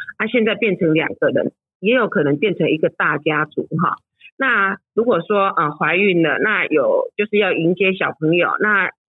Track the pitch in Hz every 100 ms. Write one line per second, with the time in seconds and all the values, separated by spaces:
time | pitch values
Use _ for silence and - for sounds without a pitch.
0 | - - 220 247 220 208 226 185 165 156
1 | 151 - 190 127 - - _ _ 190 247
2 | 202 190 143 147 143 - 160 156 160 -
3 | 175 147 147 151 156 - - 160 165 -
4 | _ _ - - 269 226 196 196 _ -
5 | 233 180 165 208 196 196 151 151 156 175
6 | 202 175 160 151 208 202 165 151 120 -
7 | - - 208 208 196 - 165 175 196 190
8 | 143 127 156 170 143 69 214 208 180 -
9 | _